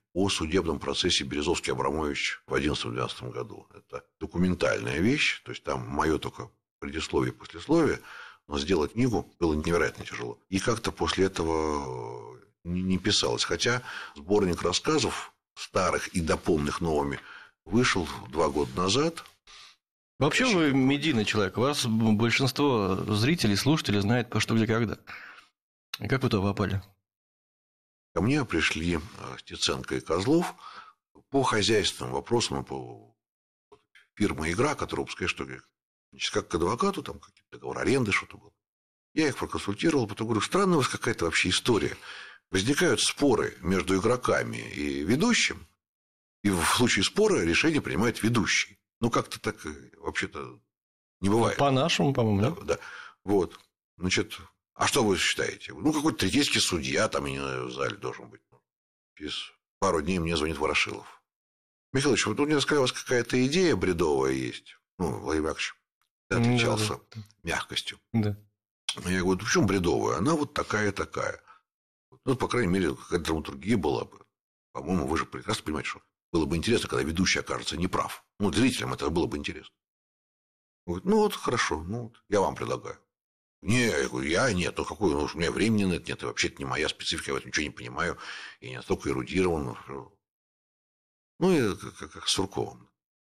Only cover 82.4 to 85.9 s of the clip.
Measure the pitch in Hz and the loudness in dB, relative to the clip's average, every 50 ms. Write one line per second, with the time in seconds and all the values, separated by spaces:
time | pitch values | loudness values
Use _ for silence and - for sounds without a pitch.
82.4 | 92 76 67 62 64 58 64 64 - - - - _ _ _ _ _ _ _ _ | 2 2 0 -2 -4 -4 -4 -6 -6 -10 -14 -14 _ _ _ _ _ _ _ _
83.4 | _ _ _ _ - - 113 127 120 110 85 71 67 60 60 64 65 73 82 98 | _ _ _ _ -2 0 2 4 4 4 2 2 0 0 -2 -4 -2 0 2 2
84.4 | 127 131 101 90 85 67 - - 73 - - - 107 87 71 73 73 - - 78 | 2 2 2 2 0 -2 -2 -4 -4 -4 -2 0 2 2 2 2 0 -2 -2 -2
85.4 | 85 76 - - 95 113 113 104 101 92 | -2 -2 0 2 2 4 4 4 4 2